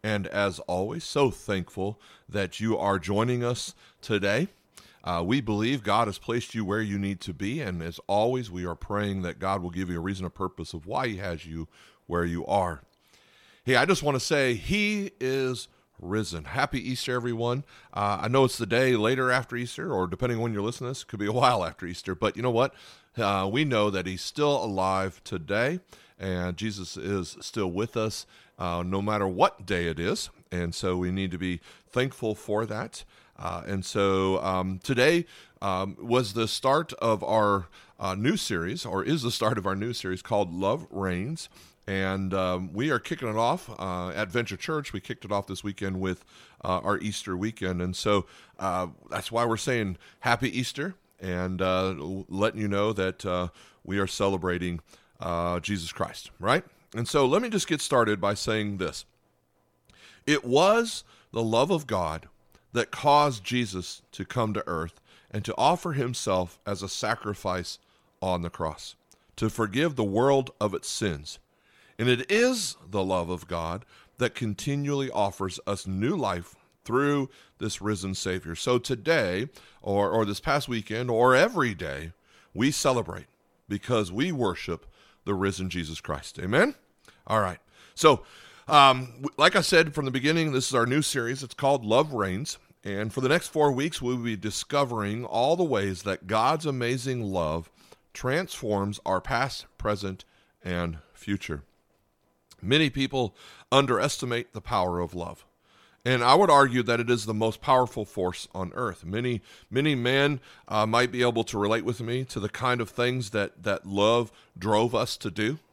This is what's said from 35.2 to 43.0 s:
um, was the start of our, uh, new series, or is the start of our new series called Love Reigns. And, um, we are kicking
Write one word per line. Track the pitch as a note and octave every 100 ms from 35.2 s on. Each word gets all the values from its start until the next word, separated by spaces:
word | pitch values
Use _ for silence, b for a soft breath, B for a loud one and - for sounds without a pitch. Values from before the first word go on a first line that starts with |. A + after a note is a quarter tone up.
| F3 B B B
um, | G2 F#2 G2 -
was | A#2+ B2 A2+
the | G#2 A2+
start | - C3 C#3+ E3
of | - A#2 A2
our, | - A2 G#2 G2 F2 B B _
uh, | F#2+
new | F#2+ A#2 G#3
series, | - F2+ E2+ D#3+ -
or | F#2+
is | F#2+ D#3
the | A#2+
start | - A2 A2
of | F#2+
our | F#2+
new | A2
series | A#2 F#2+ F#2
called | - G#2+ F#2
Love | E2+ F#2+ C#3 -
Reigns. | F#2+ F#2+ F2+ A2 D#3+ - B B B -
And, | F#2+ F#2+ F#2+ F#2+
um, | F#2+ F#2 F2+ F#2
we | F#2 D3
are |
kicking | B2